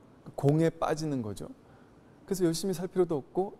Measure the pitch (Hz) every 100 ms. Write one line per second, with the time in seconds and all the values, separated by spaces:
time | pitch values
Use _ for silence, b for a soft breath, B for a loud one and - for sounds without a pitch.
0 | - - - - 139 151 165 - - 156
1 | 156 139 107 98 - - - B B B
2 | B B - 190 175 165 196 165 185 185
3 | 175 156 - - 196 -